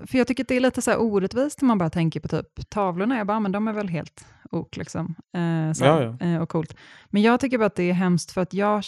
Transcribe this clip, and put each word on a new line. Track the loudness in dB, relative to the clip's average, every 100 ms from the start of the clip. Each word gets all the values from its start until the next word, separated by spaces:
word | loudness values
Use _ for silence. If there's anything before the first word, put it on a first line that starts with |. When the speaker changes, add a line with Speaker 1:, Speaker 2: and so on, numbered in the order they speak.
| -2
Speaker 1:
för | 0
jag | 2
tycker | 0
att | 0
det | 2
är |
lite | 2 0
så | 0
här | 0
orättvist | 2 0 0 -2 -2 0
om | 2
man | 2
bara | 2
tänker | 2 0 0
på | -4
typ | -4 -4 -12 -8
tavlorna. | -2 -2 0 -2 0
Jag | -2
bara, | -2
"Men | 0
de | -2 -2
är |
väl | -4 -4
helt | -6 -6 -16 -20 -20 -10
ok, | -8 -8 -10
liksom." | -10 -8 -8 -10 -10
Eh, | -4 -2 0 0
så | 2 4
här, | 4
Speaker 2:
Ja, | 2 -2
ja. | -2
Speaker 1:
eh, | -2
och | -2
coolt. | -4 -6 -12 -20 -20 _
Men | 2
jag | 4 4
tycker | 2 2
bara | 0
att | 0
det | 0
är |
hemskt | 2 2 2 0
för | -4
att | -4
jag, | -2 0 0